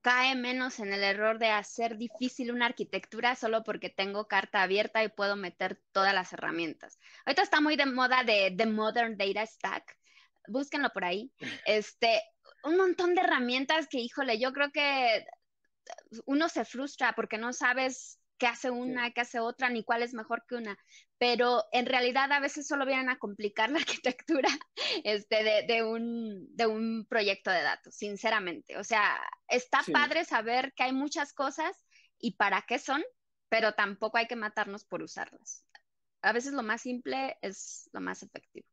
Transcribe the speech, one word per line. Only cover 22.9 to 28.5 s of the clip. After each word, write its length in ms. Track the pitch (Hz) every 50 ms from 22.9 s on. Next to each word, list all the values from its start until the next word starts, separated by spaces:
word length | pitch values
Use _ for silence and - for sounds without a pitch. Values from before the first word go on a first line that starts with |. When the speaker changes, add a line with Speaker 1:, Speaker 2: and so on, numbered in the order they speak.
| 269 262 262 254
Speaker 1:
a 100 | 254 269
complicar 500 | - 208 202 208 208 202 - - 220 226
la 100 | 285 330
<laughs> 0 |
arquitectura, 680 | 262 - - - - 247 - - - - 330 269 254 - 269 311 - _ _ - 523 - 494 359 -
este, 400 | 208 214 208 208 _ 226 214 214
de, 220 | 220 214 208 -
de 160 | - 233 226 226
un, 640 | 220 226 226 233 233 233 233 226 220 208 190 - - -
de 100 | 180 233
un 400 | 220 220 220 226 226 226 226 208
proyecto 440 | _ 247 226 208 202 196 - _ 202
de 100 | 185 170
datos, 340 | 147 143 92 - _ - -
sinceramente. 840 | - 214 208 202 196 - 220 220 214 190 175